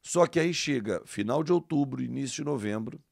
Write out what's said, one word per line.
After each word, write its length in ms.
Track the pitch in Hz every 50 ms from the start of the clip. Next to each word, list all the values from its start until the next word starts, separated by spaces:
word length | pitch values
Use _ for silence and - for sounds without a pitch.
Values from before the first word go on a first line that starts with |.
| _
Só 220 | - - 175 170
que 140 | - - 170
aí 120 | 160 170
chega 480 | 170 - - 156 139 123 104 107 95 80 -
final 380 | - - 107 101 107 127 151 160
de 100 | 147 180
outubro, 480 | 170 165 _ 160 143 143 135 131 127
início 360 | 127 120 123 135 139 123 -
de 60 | - 147
novembro 560 | 147 147 123 104 104 104 110 110 127 151 - _ _